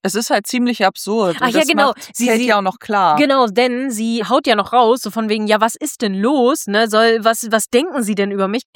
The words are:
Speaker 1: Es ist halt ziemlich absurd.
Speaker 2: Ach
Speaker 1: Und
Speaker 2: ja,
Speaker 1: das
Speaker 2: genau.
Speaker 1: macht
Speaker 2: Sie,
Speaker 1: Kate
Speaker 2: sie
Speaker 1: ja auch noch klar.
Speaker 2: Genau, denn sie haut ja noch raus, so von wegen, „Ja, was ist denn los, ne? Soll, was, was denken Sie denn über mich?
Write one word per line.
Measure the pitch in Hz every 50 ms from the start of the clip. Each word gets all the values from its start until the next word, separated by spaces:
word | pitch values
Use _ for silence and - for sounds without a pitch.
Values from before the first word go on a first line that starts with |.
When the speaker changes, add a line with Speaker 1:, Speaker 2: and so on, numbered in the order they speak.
| _
Speaker 1:
Es | 196 -
ist | 214 240 -
halt | 302 214 202 -
ziemlich | - 247 240 247 240 - 208
absurd. | 185 - - - 196 208 226 208 180 165 -
Speaker 2:
Ach | 247 247
Speaker 1:
Und | 226
Speaker 2:
ja, | 302
Speaker 1:
das | 311 269
Speaker 2:
genau. | 330 - 277 277
Speaker 1:
macht | 226 - - - -
Speaker 2:
Sie, | - 233
Speaker 1:
Kate | 247 226 226
Speaker 2:
sie | 247 240
Speaker 1:
ja | 214 208
auch |
noch | 196 185 185 -
klar. | - - 214 202 190 170 151 151
Speaker 2:
Genau, | - 262 277 269 254 220
denn | 190 220 247 254 247 247 262 277
sie | 240 208 226 226 226 233 208
haut | 175 233 285 - -
ja | 233
noch | 208 196 - -
raus, | 247 247 220 240 254
so | - 214
von | 185 226 220 214
wegen, | 208 220 214 208
„Ja, | 214 208
was | 214 233 -
ist | - 302 294 - -
denn | - 208 190
los, | 190 202 240 302 285 240 240 294 - - 214
ne? | 202 214 233 226
Soll, | 208 214 226 226 226 226 208
was, | 226 226 - - 226
was | 220 220 - -
denken | - 240 294 370 - 285 233
Sie | 196 214
denn | 190 202 202
über | 202 196 196 190
mich? | 202 - - _ _